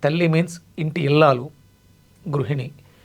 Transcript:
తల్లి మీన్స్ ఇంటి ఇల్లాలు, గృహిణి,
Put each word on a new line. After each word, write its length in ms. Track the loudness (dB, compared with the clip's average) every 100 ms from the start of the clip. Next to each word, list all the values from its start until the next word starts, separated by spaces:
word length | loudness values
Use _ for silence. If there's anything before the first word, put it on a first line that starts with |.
తల్లి 240 | -2 0 2
మీన్స్ 340 | 2 0 -8 _ -8
ఇంటి 220 | -6 -4
ఇల్లాలు, 480 | 0 4 4 4 -4 -16 _ _ _ _ _ _ -6
గృహిణి, 420 | -6 -4 -6 -6 -14 _ _